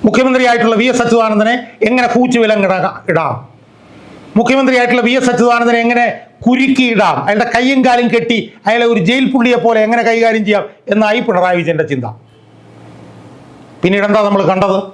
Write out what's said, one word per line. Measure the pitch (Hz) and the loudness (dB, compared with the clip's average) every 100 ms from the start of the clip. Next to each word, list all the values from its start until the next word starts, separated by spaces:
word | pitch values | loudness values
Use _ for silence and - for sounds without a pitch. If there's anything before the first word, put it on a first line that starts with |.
| 226 | 0
മുഖ്യമന്ത്രിയായിട്ടുള്ള | 220 262 254 247 233 226 220 | 2 2 2 2 2 0 0
വി | 247 | 0
എസ് | 240 | 0
അച്യുതാനന്ദനെ | 233 226 220 214 214 254 - - 214 | 0 2 2 0 0 -2 -6 -4 -2
എങ്ങനെ | 254 240 | 0 0
കൂച്ചുവിലങ്ങിട-, | 240 247 240 220 214 190 185 170 - - | 0 0 0 0 0 0 -2 -4 -6 -4
ഇടാം, | 165 151 113 - - - - - - - - - 208 | -2 -2 -6 -12 -20 -20 -20 -20 -20 -20 -20 -4 -2
മുഖ്യമന്ത്രിയായിട്ടുള്ള | 233 269 262 254 247 247 233 | 2 2 2 0 0 0 0
വി | 254 | 0
എസ് | 254 | 0
അച്യുതാനന്ദനെ | 240 240 233 233 233 | 2 2 2 2 0
എങ്ങനെ | 233 240 240 - - _ - | 0 0 -2 -4 -16 _ -2
കുരുക്കിയിടാം, | 254 269 262 247 214 190 139 - | 0 0 2 0 2 0 0 -2
അയാളുടെ | 208 240 | -2 0
കയ്യും | 233 247 269 254 | 0 0 2 2
കാലും | 240 240 | 2 0
കെട്ടി | 226 233 226 - - 202 | -2 -2 -6 -6 -8 -2
അയാളെ | 233 233 | 0 0
ഒരു | 233 175 | 0 0
ജയിൽ | 254 262 | 0 0
പുള്ളിയെ | 262 233 240 | 0 0 0
പോലെ | 226 220 214 | 0 0 0
എങ്ങനെ | 233 226 | 0 0
കൈകാര്യം | 226 226 220 208 | 0 0 0 0
ചെയ്യാം | 202 - - - | -2 -2 -14 -4
എന്നായി | 208 214 226 | 0 0 0
പിണറായി | 233 180 180 180 | 0 0 0 0
വിജയന്റെ | 160 160 156 | -2 -2 -2
ചിന്ത. | 139 117 110 _ _ _ - - - - - - - - - - - - - | -4 -6 -14 _ _ _ -20 -20 -20 -20 -20 -20 -20 -20 -20 -20 -20 -20 -4
പിന്നീട് | 175 202 202 | -2 0 0
എന്താ | 214 202 | 0 2
നമ്മൾ | 202 170 | 0 0
കണ്ടത്? | 185 196 190 196 | 0 0 -2 -4